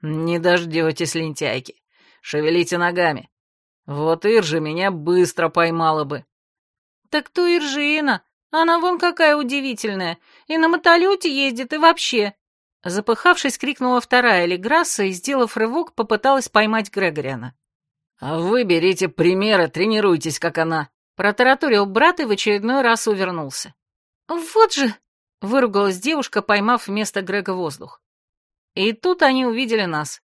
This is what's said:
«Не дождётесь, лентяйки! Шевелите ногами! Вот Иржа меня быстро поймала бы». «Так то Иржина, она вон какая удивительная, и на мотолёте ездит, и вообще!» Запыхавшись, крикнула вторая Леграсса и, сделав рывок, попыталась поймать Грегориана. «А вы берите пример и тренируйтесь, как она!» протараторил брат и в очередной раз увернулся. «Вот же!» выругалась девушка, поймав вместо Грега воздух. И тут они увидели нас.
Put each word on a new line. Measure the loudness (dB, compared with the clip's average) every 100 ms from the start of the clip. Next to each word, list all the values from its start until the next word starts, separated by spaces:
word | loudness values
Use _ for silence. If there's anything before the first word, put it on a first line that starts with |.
«Не | -6 -4 -2 0
дождётесь, | 2 2 0 -2 -2 -2 -4 -4
лентяйки! | -6 -6 -4 -4 -8 -20 _ _ _ _
Шевелите | -8 -4 0 0 0 0
ногами! | -2 0 0 0 -10 _ _ _ _ _ -12
Вот | -4 -2 0 4
Иржа | 2 2 -2
меня | -4 -2 -2
быстро | -2 0 2 2 2 -2
поймала | 0 0 0 0 0
бы». | -2 -8 -12 _ _ _ _ _ _ _ _
«Так | -6 -4
то | -2 2
Иржина, | 2 0 -2 -2 0 0 -2 _ _ _
она | 0 2 2
вон | 0 0
какая | -2 2 4 4
удивительная, | 0 -4 -6 -6 -6 -6 -6 -8 _ _ _
и | 0
на | 2
мотолёте | 2 4 4 4 0 -2
ездит, | -2 -2 -2 -6
и | 2
вообще!» | 4 4 0 -2 -2 -6 _ _ _ _
Запыхавшись, | -6 -6 -2 0 2 2 0 -4
крикнула | -6 -4 0 0
вторая | 2 2 4 2 2
Леграсса | -2 0 0 0 -2
и, | -2
сделав | -4 -4 0 0 0
рывок, | -2 -2 -6
попыталась | -6 -2 0 2 2 2
поймать | 0 2 0 -4
Грегориана. | -2 -2 -2 -8 -8 -12 -18 _ _ _ _ _ _
«А | -8 -4
вы | 0 0
берите | 2 2 2 2 -2
пример | 2 2 2 2 2
и | 2
тренируйтесь, | 0 0 2 2 2 -2 -4
как | -4 -2
она!» | -2 -2 -6 _ _ _
протараторил | -2 2 2 4 2 2
брат | 2 4 4 2
и |
в | -2
очередной | -2 0 0 0 0
раз | 2 0 0
увернулся. | -2 -2 -4 -8 -10 -12 _ _ _ _ _ _
«Вот | -8 -2 2 4
же!» | 4 -2 -4 _ _ _ _
выругалась | -2 0 2 2 0 0
девушка, | -4 -4 -2 -4
поймав | 0 0 2 -2 -2
вместо | -6 -4 -6
Грега | -4 -6 -4
воздух. | -6 -6 -8 -16 -20 _ _ _ _ _ _ _
И | -2 -2
тут | 0 -2 2
они | 2 2
увидели | 0 -2 -2 0
нас. | 0 -4 -6 -12 _